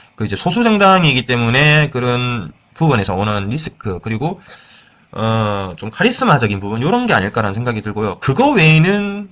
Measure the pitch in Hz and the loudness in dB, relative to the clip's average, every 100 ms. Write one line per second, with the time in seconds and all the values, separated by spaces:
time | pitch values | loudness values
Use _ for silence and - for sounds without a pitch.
0 | - - 113 - 175 226 233 208 196 190 | -20 -8 -6 -2 -2 0 2 4 6 6
1 | 156 127 123 120 117 131 151 151 147 127 | 4 2 0 0 2 4 4 4 2 0
2 | 120 123 123 120 87 - _ - 160 120 | -2 -2 -2 -6 -8 -16 _ -2 0 2
3 | 98 92 107 104 98 143 - - 107 87 | 0 -2 -2 -2 -4 -6 -8 -10 -8 -8
4 | 107 110 156 196 - - - - _ _ | -6 -4 -4 -6 -12 -20 -20 -20 _ _
5 | _ - 110 113 107 101 95 90 110 - | _ -4 -2 0 0 -2 -6 -10 -10 -2
6 | - - 240 143 107 98 101 113 147 240 | 0 2 2 2 2 -2 -4 -2 0 0
7 | 240 123 98 117 107 98 123 107 107 104 | 2 0 0 -2 -2 -4 -4 -4 -6 -4
8 | 107 87 - 131 277 240 156 160 175 202 | -4 -4 -2 2 2 4 4 4 4 0
9 | 202 202 196 | -2 -6 -12